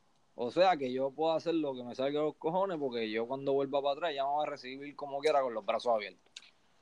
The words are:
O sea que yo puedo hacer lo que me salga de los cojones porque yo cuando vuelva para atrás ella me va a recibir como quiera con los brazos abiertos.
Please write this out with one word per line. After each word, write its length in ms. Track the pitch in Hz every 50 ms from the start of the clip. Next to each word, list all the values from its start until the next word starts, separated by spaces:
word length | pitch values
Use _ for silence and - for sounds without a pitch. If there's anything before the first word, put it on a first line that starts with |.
| _ _ _ _ _ _ _
O 160 | - 117 123
sea 260 | 117 160 185 190 175 147
que 120 | 139 127 127
yo 180 | 131 135 139
puedo 240 | 131 135 156 160 160
hacer 200 | 156 - 170 165
lo 200 | 165 151 139 135
que 80 | 127 123
me 120 | 123 113
salga 260 | - 131 143 143 147
de 40 | 151
los 120 | 151 147
cojones 420 | - - 151 165 185 190 196 180 156
porque 320 | 143 131 120 120 113 110
yo 160 | 107 113 113
cuando 260 | 117 135 139 139 139 139
vuelva 300 | 139 139 135 139 143 139
para 120 | 143 139
atrás 180 | 147 165 170 147
ella 120 | 139 135
me 120 | 139 143
va 60 | 151 151
a 20 |
recibir 500 | 147 147 139 123 127 131 135 143 147 139
como 220 | - 143 139 139 139
quiera 240 | 139 151 147 139 131
con 100 | 127 117
los 140 | 110 101
brazos 260 | 104 113 113 110 120 117
abiertos. 400 | 110 101 98 90 - _ _ _ - - - _ _ _ _ _ _